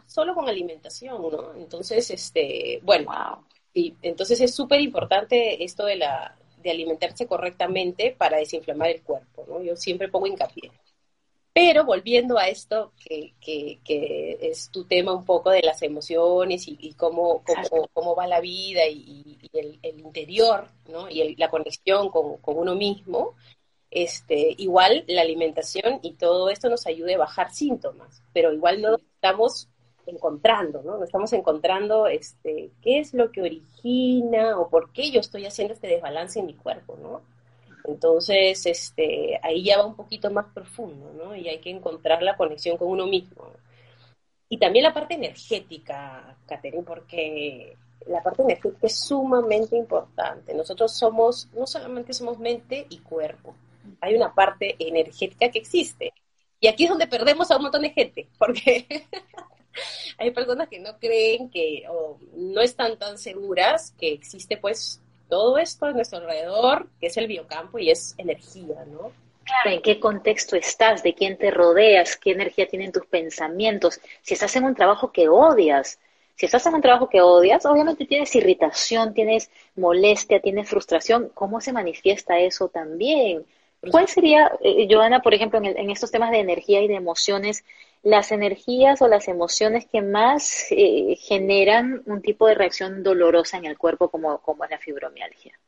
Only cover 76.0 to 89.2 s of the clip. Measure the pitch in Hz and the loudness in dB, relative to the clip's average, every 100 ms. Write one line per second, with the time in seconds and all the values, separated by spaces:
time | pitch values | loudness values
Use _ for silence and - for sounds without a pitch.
76 | _ _ _ - 175 247 339 320 277 247 | _ _ _ -6 0 2 2 4 6 6
77 | 254 190 180 175 185 311 285 294 311 311 | 6 6 10 10 8 6 4 4 2 -2
78 | 262 285 285 247 190 185 156 - - 226 | -2 -2 2 4 4 4 2 0 -2 0
79 | 220 214 220 220 - _ _ - 180 180 | 0 0 2 0 -2 _ _ -2 2 4
80 | 208 208 - 196 202 196 208 202 - 165 | 6 4 2 2 2 -4 -2 -4 0 -2
81 | - 233 233 - 196 226 269 247 180 - | 2 0 0 -6 -6 -6 -4 -4 -4 -2
82 | 190 196 - 175 180 - 185 170 156 165 | 0 0 0 2 2 0 -4 -4 -10 -4
83 | 247 302 220 165 - _ _ _ 185 320 | 0 2 2 -2 -8 _ _ _ 2 4
84 | 381 - 320 302 294 - 202 - 202 214 | 4 4 6 8 6 4 2 4 6 6
85 | 226 247 240 208 220 226 202 - 202 196 | 6 4 4 2 2 0 0 -4 -6 -6
86 | 233 226 226 226 190 170 - 202 208 196 | -4 -2 2 2 0 -2 2 4 4 0
87 | 175 165 - 196 202 208 - - - _ | -4 -2 -2 -2 -2 -6 -12 -20 -20 _
88 | 208 208 202 214 202 196 - 247 269 277 | 4 4 4 -2 -2 -4 -4 4 6 6
89 | 240 208 | 6 6